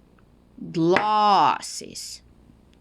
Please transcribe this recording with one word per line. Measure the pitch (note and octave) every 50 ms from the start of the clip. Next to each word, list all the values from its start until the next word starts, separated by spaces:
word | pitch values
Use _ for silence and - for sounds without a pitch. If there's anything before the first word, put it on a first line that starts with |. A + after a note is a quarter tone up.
| _ _ _ _ _ _ _ _ _ _ _ - - E3
Glasses. | E3 E3+ D#3+ E3+ F3+ F#3+ G#3 G#3+ G#3+ G#3+ G#3 G#3 G3 F3+ D3+ B2+ - - - - - - - - - - - - - - _ _ _ _ _ _ _ _ _ _ _ _